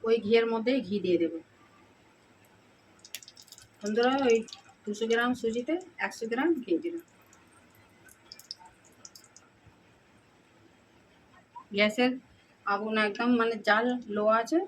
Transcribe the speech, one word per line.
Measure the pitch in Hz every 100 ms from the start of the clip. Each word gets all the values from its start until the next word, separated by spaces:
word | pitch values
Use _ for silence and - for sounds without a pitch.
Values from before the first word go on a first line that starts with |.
| 226
ওই | 226 202
ঘিয়ের | 233 226
মধ্যেই | 226 220 269
ঘি | 185 202 180
দিয়ে | 170
দেবো। | 165 165 - _ - _ - _ _ _ _ _ _ _ _ _ _ _ - - - - - - - _
বন্ধুরা, | 202 220 247 269 262
ওই | 226 220 - - _ -
দুশো | 208 226
গ্রাম | 233 240 247
সুজিতে | 226 226 247 339 - -
একশো | 202 - 226
গ্রাম | 233 311 311
ঘি | - 170
দিলাম। | - 339 - _ _ - _ _ _ _ _ _ - - _ - - - - _ - _ - - - - _ _ - _ _ _ _ _ _ _ _ _ _ _ _ _ _ _ _ - _ - -
গ্যাসের | 202 208 214 247 262 - - _ _ -
আগুন | 202 220 220
একদম, | 214 202 240 240
মানে, | 226 226 208
জাল | 208 240 247 233
লো | 208 214
আছে | 220 226 320